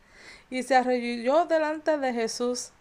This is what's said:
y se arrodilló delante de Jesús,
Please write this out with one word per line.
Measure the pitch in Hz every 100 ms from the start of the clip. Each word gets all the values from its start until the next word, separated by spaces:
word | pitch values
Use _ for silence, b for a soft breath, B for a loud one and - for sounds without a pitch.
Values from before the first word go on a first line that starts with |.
| B B B B B
y | 254
se | 247
arrodilló | 254 247 247 240 240 233 302
delante | 330 320 302 311 320 302
de | 262
Jesús, | 240 226 - 247 247 - _